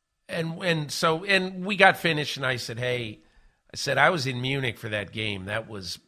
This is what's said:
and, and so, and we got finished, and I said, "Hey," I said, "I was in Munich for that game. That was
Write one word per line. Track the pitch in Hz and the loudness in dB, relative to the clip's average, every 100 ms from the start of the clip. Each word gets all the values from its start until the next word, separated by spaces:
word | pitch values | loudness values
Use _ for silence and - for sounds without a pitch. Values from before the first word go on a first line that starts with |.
| _ _ - | _ _ -8
and, | 175 165 165 | -4 -4 -2
and | 185 160 143 | 0 0 0
so, | - 170 160 | 0 2 2
and | 202 190 185 185 180 | 2 2 2 -4 -4
we | 185 | 6
got | 190 - | 6 6
finished, | 170 151 143 135 | 0 0 -2 -2
and | 131 | -2
I | 123 | -2
said, | - 117 | -4 -4
"Hey," | 123 123 113 104 _ _ - _ _ | -2 -2 -4 -10 _ _ -20 _ _
I | - | -6
said, | 139 131 | 0 4
"I | 147 | 4
was | 156 131 | 4 -2
in | 123 | -2
Munich | 131 139 127 - | -2 0 -2 -4
for | 110 | -4
that | 104 98 | -4 -4
game. | 110 107 98 95 | -6 -4 -4 -4
That | 110 113 | -6 -6
was | 104 90 - | -10 -10 -12